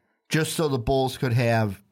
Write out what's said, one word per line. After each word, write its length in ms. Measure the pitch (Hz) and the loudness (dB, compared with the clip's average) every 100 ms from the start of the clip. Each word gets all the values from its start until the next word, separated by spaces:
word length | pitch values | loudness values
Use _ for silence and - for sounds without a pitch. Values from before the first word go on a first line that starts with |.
| _ _ _ | _ _ _
Just 240 | 151 160 | -2 -2
so 120 | - 156 | -2 -2
the 100 | 131 | 0
Bulls 380 | 117 135 131 - | 0 0 0 -2
could 160 | 131 | -2
have 480 | 120 120 113 107 95 _ | 0 2 2 0 -4 _